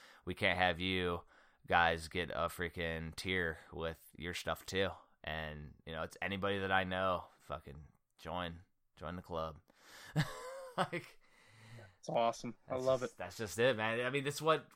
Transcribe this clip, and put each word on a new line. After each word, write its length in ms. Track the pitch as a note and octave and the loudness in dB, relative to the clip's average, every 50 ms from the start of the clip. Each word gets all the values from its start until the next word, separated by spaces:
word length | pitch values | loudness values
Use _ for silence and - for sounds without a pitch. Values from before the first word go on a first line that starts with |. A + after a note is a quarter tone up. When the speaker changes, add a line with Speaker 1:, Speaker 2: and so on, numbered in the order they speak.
| - - - - - | -20 -20 -20 -10 -8
Speaker 1:
we 100 | F2+ F2+ | -6 -2
can't 240 | - G#2+ G2 F2 F2+ | 2 2 4 4 6
have 200 | F#2 F2+ E2+ D#2+ | 6 4 4 4
you 440 | F2+ F#2 F#2+ F#2 F2+ F2 F2 E2+ - - - - - - _ _ - | 2 2 2 4 2 2 0 -2 -4 -10 -20 -20 -20 -20 _ _ 0
guys 400 | - F2+ F2 E2+ E2 E2 E2 D#2+ | 4 6 8 8 6 6 2 -2
get 240 | D#2 - F2+ E2+ - | -4 -2 -2 -2 0
a 180 | - B1+ E2+ E2 | 0 0 0 0
freaking 680 | - - F2 E2 - F2+ E2+ E2 E2 D#2+ E2 D#2+ D#2+ | 0 -2 -4 -4 -2 -2 -2 -2 -2 -2 -4 -6 -6
tier 420 | - - F#2+ F#2 F#2 F2 E2 D#2 - - - - | -4 -2 0 0 2 2 0 -2 -4 -10 -12 -8
with 260 | D#2 E2 E2 D#2+ - - - - | -4 -4 -4 -4 -6 -12 -18 -12
your 160 | - C#2+ F2 F2 | -8 -6 -4 -4
stuff, 320 | - - E2 D#2+ - - | -2 -2 -2 -2 -2 -4
too. 260 | - G2 F#2+ G2 F2+ - - - _ _ _ - | -2 0 2 2 2 0 -6 -12 _ _ _ -8
And, 480 | - D#2 D#2 D#2 D2+ D2+ D2+ D2+ C2+ - - _ | -6 -4 -4 -4 -6 -6 -8 -10 -12 -14 -16 _
you 80 | E2 D#2+ | -8 -6
know, 120 | D#2+ E2 | -6 -6
it's 120 | E2 - - - | -6 -6 -6 -4
anybody 380 | F#2 G2 F#2+ F#2+ G2 G2+ G2 | -4 -2 0 0 0 2 2
that 100 | F#2+ F#2+ | 2 2
I 140 | F#2+ F#2+ F#2+ | 4 4 4
know, 400 | F#2 F#2 F#2 F#2+ F#2+ F2+ E2+ - - - _ - - | 2 2 2 4 4 2 2 -2 -6 -16 _ -10 -8
fucking 260 | C#2+ D#2 - D2 C#2 D2+ D2 C#2 _ _ _ _ _ - | -8 -8 -8 -12 -16 -16 -18 -20 _ _ _ _ _ -14
join, 400 | - E2 E2 F2+ F2+ E2+ E2 E2 F2 _ _ _ _ _ _ | -8 -6 -4 -4 -4 -4 -6 -10 -14 _ _ _ _ _ _
join 200 | - - D#2 F2 | -10 -8 -8 -8
the 60 | F#2 F2 | -8 -8
club. 340 | - E2+ D#2+ D#2+ D#2+ D2+ - - _ _ _ - - - - - - - | -6 -4 -2 -2 -4 -6 -10 -16 _ _ _ -20 -20 -20 -18 -16 -4 -2
<laughs> 100 | D3+ - - - - - B4+ C5+ C5+ C5 B4+ - - | -2 -2 -2 -4 -8 -10 -10 -10 -12 -12 -6 -4 -2
Like, 260 | F3+ - - E3+ - - - - - _ - - - - - - - - - - - - - _ | -2 -2 -2 -6 -8 -10 -14 -20 -20 _ -20 -20 -20 -20 -20 -20 -20 -18 -18 -18 -18 -20 -20 _
Speaker 2:
It's 100 | - - | -8 -2
awesome. 460 | D#3+ A#2+ A#2 A#2 - - - A#2+ A2+ - _ | 2 4 4 4 2 0 -4 -8 -8 -10 _
I 80 | - C3+ | -6 -4
Speaker 1:
that's 120 | B2+ B2+ | 0 4
Speaker 2:
love 140 | C3 C3 B2 | 4 4 4
Speaker 1:
just, 120 | B2+ A#2+ - | 2 -4 -6
Speaker 2:
it. 60 | - | -8
Speaker 1:
that's 180 | F2+ F2+ - | -10 -8 -6
just 220 | - A2+ G2 - A2 | -6 -6 -4 2 4
it, 180 | A#2 C3+ B2 | 4 4 4
man. 240 | G#2+ A2 A2+ A2+ A#2 | 4 2 0 0 0
I 80 | B2 B2+ | 0 0
mean, 160 | C3+ C#3+ C3+ | 0 0 0
this 120 | C#3+ C#3+ | -2 -2
is 60 | - D3+ | 0 2
what 220 | D#3+ D#3 D3 - - - | 4 4 2 0 -4 -14